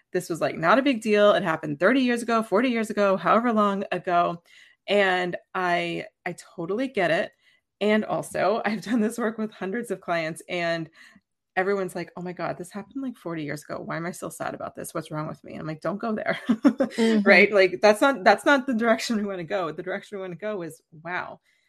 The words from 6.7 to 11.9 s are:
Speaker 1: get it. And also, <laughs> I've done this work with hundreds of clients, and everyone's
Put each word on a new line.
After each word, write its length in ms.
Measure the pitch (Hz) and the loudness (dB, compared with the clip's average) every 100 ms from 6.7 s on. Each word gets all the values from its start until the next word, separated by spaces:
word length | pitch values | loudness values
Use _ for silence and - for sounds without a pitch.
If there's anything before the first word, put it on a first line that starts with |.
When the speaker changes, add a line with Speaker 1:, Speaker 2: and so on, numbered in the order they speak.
| 214 262 | -2 -2
Speaker 1:
get 200 | 214 170 | 0 2
it. 200 | 170 - _ _ _ _ - | 2 -2 _ _ _ _ -2
And 240 | 208 214 | 2 2
also, 580 | - 160 151 170 180 220 | 2 -4 -4 0 2 2
<laughs> 40 | 208 | -2
I've 160 | 208 | -4
done 180 | 190 240 | -2 0
this 180 | 214 220 | 0 0
work 200 | 247 220 | -4 -4
with 140 | 220 | -8
hundreds 400 | - 190 240 - | -6 -6 -6 -6
of 100 | 185 | -8
clients, 400 | - 170 160 170 - | -4 -2 -4 -8 -8
and 400 | 175 170 165 160 - - _ _ _ _ 185 | -4 -2 -2 -6 -14 -20 _ _ _ _ -4
everyone's 380 | 190 196 185 | -2 -2 -4